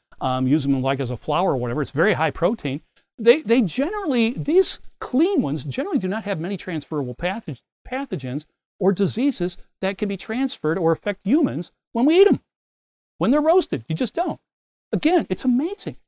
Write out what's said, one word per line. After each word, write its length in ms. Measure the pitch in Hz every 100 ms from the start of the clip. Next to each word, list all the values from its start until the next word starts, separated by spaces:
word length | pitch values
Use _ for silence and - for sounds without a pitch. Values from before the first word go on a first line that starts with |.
| _ -
um, 240 | 131 127 127
use 180 | 151
'em, 160 | 139 135
like, 200 | 131 135
as 100 | 123
a 80 | 123
flour 340 | - 151 185
or 60 | 135
whatever. 240 | 120 131
It's 80 | 139
very 240 | 139 196
high 160 | 175 156
protein. 500 | - 175 233 143 139 - _ _ -
They, 240 | 226 302
they 180 | 208 247
generally, 720 | 190 - 294 427 381 247 226
these 480 | 247 147 349 - - - -
clean 420 | - 254 359 392
ones 240 | 147 143 143
generally 320 | 131 359 311
do 100 | 180
not 160 | 208
have 160 | 202 175
many 160 | 170 202
transferable 580 | - 160 - 151 127
pathog-, 440 | 127 175 214 - 131 _ _ -
pathogens 600 | 262 277 147 127 127 - _ _ _
or 120 | 185
diseases 640 | 196 190 208 277 269 180 - - _
that 180 | 190 196
can 100 | 202
be 80 | 202
transferred 640 | - 226 269 - 151 170
or 140 | 165
affect 280 | 165 208 196
humans 480 | 185 294 269 127 175 _ _
when 140 | 226 269
we 140 | 349
eat 60 | 392
'em. 140 | - - _ _ _ _ _ _ -
When 120 | 190
they're 100 | 294
roasted, 440 | 302 359 - 131 -
you 80 |
just 200 | 160 240
don't. 260 | - 381 - _ _ _ _ _
Again, 340 | 190 302 349 190
it's 160 | 190
amazing. 520 | 254 240 320 403 - 123